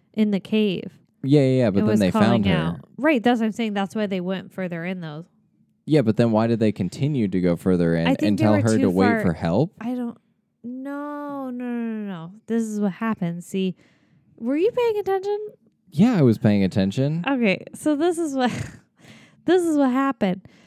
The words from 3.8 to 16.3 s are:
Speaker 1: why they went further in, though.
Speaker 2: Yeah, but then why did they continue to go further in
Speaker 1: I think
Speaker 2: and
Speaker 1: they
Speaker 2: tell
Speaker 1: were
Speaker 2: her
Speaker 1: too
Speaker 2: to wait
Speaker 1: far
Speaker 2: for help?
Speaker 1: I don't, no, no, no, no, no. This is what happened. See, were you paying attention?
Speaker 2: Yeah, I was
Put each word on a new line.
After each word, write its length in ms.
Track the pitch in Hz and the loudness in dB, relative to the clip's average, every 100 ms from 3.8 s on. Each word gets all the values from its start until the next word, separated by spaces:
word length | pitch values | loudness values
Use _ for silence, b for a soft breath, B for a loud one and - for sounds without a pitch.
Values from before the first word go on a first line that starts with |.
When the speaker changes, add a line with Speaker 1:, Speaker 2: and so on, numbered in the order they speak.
| 196 220 | -4 -4
Speaker 1:
why 120 | 208 | -4
they 120 | 190 | -4
went 300 | 180 190 - | -4 -6 -8
further 320 | - 185 170 175 | -8 -8 -6 -8
in, 140 | 185 | -8
though. 260 | 160 151 175 _ _ _ _ _ - | -10 -12 -16 _ _ _ _ _ 2
Speaker 2:
Yeah, 160 | 151 | 2
but 140 | 110 107 | 4 2
then 140 | 117 | 2
why 140 | 107 117 | 4 2
did 120 | 110 | 2
they 120 | 110 | 0
continue 540 | 101 90 - 139 143 101 | 0 -6 -2 -2 0 0
to 120 | 92 | 2
go 140 | 87 85 | 2 2
further 400 | 95 87 85 82 | 2 2 2 2
in 100 | 82 | 0
Speaker 1:
I 20 | |
think 80 | - | 0
Speaker 2:
and 160 | 104 101 | 0 2
Speaker 1:
they 60 | |
Speaker 2:
tell 100 | 107 104 | 2 4
Speaker 1:
were 40 | |
Speaker 2:
her 140 | 110 110 | 2 2
Speaker 1:
too 60 | |
Speaker 2:
to 80 | 220 | 2
wait 160 | 95 - | 2 2
Speaker 1:
far 140 | - | 2
Speaker 2:
for 120 | 90 | 0
help? 400 | 82 85 98 165 - | -2 0 0 -2 -4
Speaker 1:
I 140 | 233 247 | -8 -6
don't, 220 | 240 - _ _ _ _ | -8 -12 _ _ _ _
no, 840 | 240 254 269 285 294 294 285 277 262 | -14 -12 -10 -10 -10 -10 -10 -8 -8
no, 160 | 247 247 | -8 -6
no, 0 | |
no, 420 | 240 233 220 202 170 170 | -6 -6 -6 -8 -10 -12
no. 60 | 214 - | -14 -4
This 160 | 226 | -2
is 180 | 220 208 | -2 -2
what 120 | 202 | -2
happened. 520 | 170 226 214 170 170 | -2 -4 -4 -4 -6
See, 320 | - 190 185 - b b b b b - | -6 -4 -4 -6 b b b b b -10
were 180 | 233 294 | -4 0
you 140 | 415 | 0
paying 260 | 494 466 415 | 0 -2 -2
attention? 400 | 381 381 392 415 427 - _ _ _ | -2 -2 -2 -6 -8 -16 _ _ _
Speaker 2:
Yeah, 260 | 143 233 202 | 2 2 4
I 40 | |
was 160 | 131 | 4